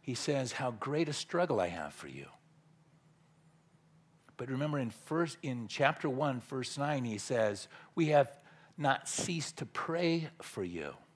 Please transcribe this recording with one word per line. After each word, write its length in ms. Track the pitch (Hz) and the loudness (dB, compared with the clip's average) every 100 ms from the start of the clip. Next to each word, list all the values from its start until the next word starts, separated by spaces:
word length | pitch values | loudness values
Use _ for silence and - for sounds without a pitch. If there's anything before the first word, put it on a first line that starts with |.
He 140 | - 120 | -6 -4
says, 380 | - 143 127 | 0 0 0
"How 180 | - 127 | -2 -4
great 360 | 110 135 147 156 | -2 -2 0 0
a 60 | |
struggle 480 | 147 - 175 175 107 | -2 -2 0 2 2
I 60 | 87 | 2
have 260 | 87 73 | -2 -8
for 140 | - 71 | -10 -12
you." 220 | 67 69 - _ _ _ _ _ _ _ _ _ _ _ _ _ _ _ _ _ _ - - | -12 -14 -18 _ _ _ _ _ _ _ _ _ _ _ _ _ _ _ _ _ _ -20 -10
But 140 | 123 | -4
remember 300 | 131 147 143 | 0 0 0
in 100 | 117 | -2
first, 480 | - - 160 165 - | -6 -2 0 0 -2
in 240 | 143 123 110 | -6 -4 -6
chapter 420 | - 139 160 151 | 2 4 4 -2
one, 300 | 131 147 127 | 2 0 0
verse 360 | - 135 123 - | -4 -6 -4 -2
nine, 300 | 143 143 120 | 0 0 0
he 140 | 101 | -4
says, 480 | - 123 110 101 - - - | 0 2 2 2 -8 -18 -8
"We 140 | - 156 | 2 6
have 340 | 147 139 - - - - - | 8 6 0 -20 -20 -20 -2
not 300 | 143 135 - | 2 2 0
ceased 500 | - - 170 143 - | -4 -2 -2 -4 -8
to 80 | 120 | -8
pray 640 | - - 165 170 165 156 - | -6 -2 2 4 2 0 -8
for 220 | - - | -10 -4
you." 340 | 90 87 71 65 - | -4 -4 -6 -10 -20